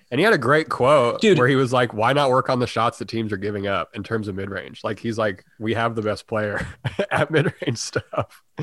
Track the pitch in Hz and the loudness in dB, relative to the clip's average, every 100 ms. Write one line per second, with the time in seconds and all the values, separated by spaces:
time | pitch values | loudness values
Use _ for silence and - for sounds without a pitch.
0 | _ 123 214 175 117 151 156 - 127 147 | _ 0 2 2 2 2 2 2 4 4
1 | 120 107 220 165 123 135 127 127 117 110 | 4 2 4 6 4 4 2 2 0 2
2 | 117 143 139 127 131 123 117 117 117 - | 2 4 4 2 2 0 0 0 -2 -2
3 | 104 113 110 98 104 104 98 95 82 110 | -6 -4 -4 -4 -4 -4 -2 -2 -4 -10
4 | 95 113 104 95 95 95 67 - 107 107 | -4 -4 -4 -6 -6 -8 -10 -8 -8 -6
5 | 113 110 107 95 _ - 110 113 117 113 | -4 -2 -2 -4 _ -8 -4 0 0 0
6 | 104 98 - 110 104 - - - - - | -2 -4 -4 -4 -2 -4 -8 -8 -6 -4
7 | 202 - 151 151 135 - 185 117 - 123 | -2 0 2 2 0 -2 -4 -4 -6 -6
8 | - - - - _ - | -4 -6 -6 -10 _ -10